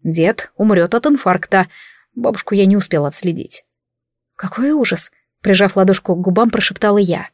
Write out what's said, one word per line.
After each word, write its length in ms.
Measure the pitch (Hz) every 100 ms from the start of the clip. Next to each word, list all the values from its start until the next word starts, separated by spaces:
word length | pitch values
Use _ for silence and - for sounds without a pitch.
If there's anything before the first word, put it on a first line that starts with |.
Дед 480 | 160 165 170 240 - -
умрет 380 | 214 190 170
от 120 | 233 302
инфаркта. 600 | 294 190 180 - 190 180 - - _ _ 247
Бабушку 400 | 233 208 - 202
я 100 | 196
не 100 | 202
успела 300 | - 160 143
отследить. 580 | - 185 160 - - _ _ _ _ _ _ _
«Какой 380 | - 190 - 269
ужас!» — 400 | 302 233 175 - _ _ _
прижав 360 | 202 190 202 196
ладошку 400 | 190 190 - 175
к 40 |
губам, 300 | 185 180 233
прошептала 480 | 214 - 190 214 202
я. 300 | 185 175 -